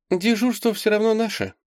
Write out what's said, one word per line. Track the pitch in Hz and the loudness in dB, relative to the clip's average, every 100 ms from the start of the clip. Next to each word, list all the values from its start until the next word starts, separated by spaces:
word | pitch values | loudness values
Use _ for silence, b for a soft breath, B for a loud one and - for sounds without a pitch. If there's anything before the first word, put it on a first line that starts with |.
| - | -6
"Дежурство | 185 208 220 247 233 240 | -2 0 2 0 0 -2
все | 202 214 | 0 0
равно | 208 220 | 2 2
наше". | 220 226 - 95 - | 0 -2 -4 -8 -10